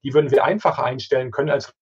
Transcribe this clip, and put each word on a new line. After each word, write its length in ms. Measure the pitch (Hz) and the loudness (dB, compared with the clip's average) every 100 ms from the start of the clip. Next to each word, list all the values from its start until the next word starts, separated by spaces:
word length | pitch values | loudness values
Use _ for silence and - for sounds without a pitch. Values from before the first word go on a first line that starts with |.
Die 100 | 139 | 2
würden 180 | 143 147 | 2 4
wir 120 | - | 2
einfacher 400 | 147 214 170 135 | 2 0 -2 -2
einstellen 480 | 123 131 - 135 127 | -6 -6 -2 -2 -2
können 180 | 127 147 | -4 -2
als 240 | 139 - _ | -2 -4 _